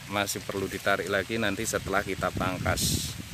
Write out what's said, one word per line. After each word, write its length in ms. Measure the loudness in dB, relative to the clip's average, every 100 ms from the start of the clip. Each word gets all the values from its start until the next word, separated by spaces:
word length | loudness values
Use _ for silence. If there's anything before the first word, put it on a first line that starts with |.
| -2
masih 320 | 0 0 -2 -4
perlu 240 | -2 -2
ditarik 400 | 0 2 2 2
lagi 320 | 0 2 0
nanti 240 | 0 0 0
setelah 400 | -2 2 0 0
kita 240 | 0 0
pangkas. 800 | 0 0 0 0 2 2 0 -2 -6 -10